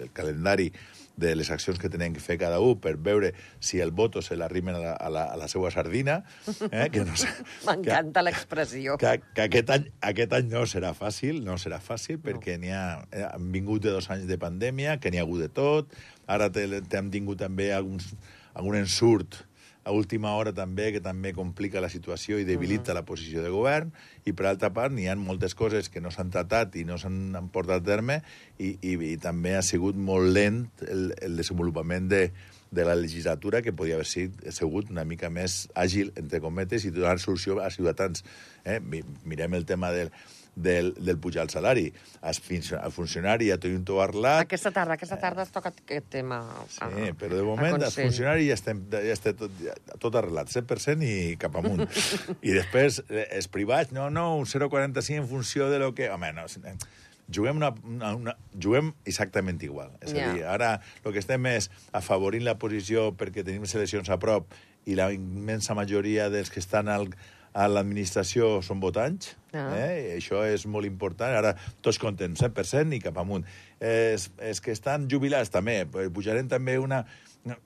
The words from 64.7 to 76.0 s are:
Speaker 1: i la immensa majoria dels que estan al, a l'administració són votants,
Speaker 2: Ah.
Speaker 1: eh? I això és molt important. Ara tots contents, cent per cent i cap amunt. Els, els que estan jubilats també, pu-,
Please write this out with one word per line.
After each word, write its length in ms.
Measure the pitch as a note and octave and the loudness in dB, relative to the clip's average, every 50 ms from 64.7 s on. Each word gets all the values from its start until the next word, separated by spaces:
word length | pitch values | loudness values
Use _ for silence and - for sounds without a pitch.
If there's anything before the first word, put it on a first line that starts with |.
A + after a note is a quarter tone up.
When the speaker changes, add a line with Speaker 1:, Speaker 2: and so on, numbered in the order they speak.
| _ _ - | _ _ -4
Speaker 1:
i 80 | G#2 F#2+ | -2 2
la 160 | F#2+ F#2 G2 G2+ | 2 2 2 0
immensa 600 | F#2+ F#2+ F#2 F#2 G2 G#2 G#2+ A2 A2 G2+ - G#2+ | -2 -4 -6 -6 -6 -4 -2 -2 -2 -2 -2 0
majoria 540 | G#2 G2+ G2 G2+ G2+ G2 G#2+ G#2+ G#2+ G#2 G2+ | 0 0 2 2 2 2 2 2 2 2 2
dels 180 | G#2 G#2 F#2 - | 0 0 -2 -4
que 120 | - G2 F2+ | -6 -8 -4
estan 240 | F#2+ A2+ G#2+ G2+ G#2 | 0 2 2 2 2
al, 200 | G#2 G2+ G2+ F#2 F#2 - - - - - - - - | 2 0 0 -2 -6 -12 -18 -20 -20 -20 -18 -4 2
a 120 | G2+ G2+ | 4 4
l'administració 960 | G2+ G2+ G2+ G2 G2+ G2+ G2+ G2 F2+ - G#2+ F#2 - - B2 A#2 A2 G#2 F#2+ | 6 6 4 2 2 0 -2 -2 0 0 0 0 2 4 4 6 6 4 2
són 180 | F#2 - G2+ G2 | 0 -2 -4 -2
votants, 560 | F#2+ F#2 - G#2+ A#2+ D3 F#3 F#3+ - - - - - _ - | 0 0 2 2 0 0 -2 -4 -8 -12 -16 -18 -16 _ -8
Speaker 2:
Ah. 140 | D3+ C#3 C3+ G2 | -6 -4 -4 -2
Speaker 1:
eh? 400 | G#2+ C3 E3 F3+ D#3+ B2 F#2 E2+ | -2 -2 -2 -2 -2 -4 -4 -6
I 40 | F2 | -6
això 240 | D#2+ - G2 G2+ G#2+ | -4 -2 0 2 2
és 200 | G#2+ G#2 F#2+ G2+ | 2 2 0 0
molt 180 | G#2 G#2 G#2 G#2 | -2 -4 -2 -2
important. 480 | G2+ F#2+ F#2 G#2 F#2 E2+ G2 A#2 C3 B2+ | -4 -4 -4 -4 -4 -2 -2 -2 0 2
Ara 220 | G#2+ G#2+ G#2+ F2+ F2+ - - - - | 4 4 4 2 0 -4 -12 -8 -2
tots 160 | - A#2 G#2+ | 2 2 2
contents, 400 | - A#2+ A2 G2 F2 F#2+ F2 E2 - | 2 0 -2 -2 -2 -4 -2 0 2
cent 140 | B2+ B2 A2 | 2 2 2
per 120 | G2+ F#2+ | -2 -2
cent 260 | - - C#3+ D#3 D#3+ C#3+ | 2 2 2 2 2 0
i 60 | A2 | -2
cap 180 | - F2 D#2+ | -4 -4 -4
amunt. 260 | F2+ F2+ G2 G2+ F2+ F2+ - - - - - - - | -2 -2 -2 -2 -4 -4 -6 -12 -20 -20 -20 -10 -4
Els, 500 | A2 A2+ A2+ A2+ A#2 A2+ A2 G2 F#2 F#2+ - | 0 2 4 4 6 4 4 0 -2 -6 -10
els 240 | - G#2+ A2 G#2 - | -8 -6 -6 -6 -4
que 100 | - B2 | -4 -4
estan 360 | A2 G#2+ - C#3 C#3+ D3 C#3+ C3 | -4 -4 -2 -2 -2 -2 0 0
jubilats 400 | C#3 C#3 C3+ C#3 C#3+ C3+ A2+ - | 2 2 2 2 2 2 2 2
també, 360 | - F#2 G2 A#2 A#2 G2 F2 | 0 0 2 2 0 0 0
pu-, 260 | D2 C2 F#2+ | -2 -2 -4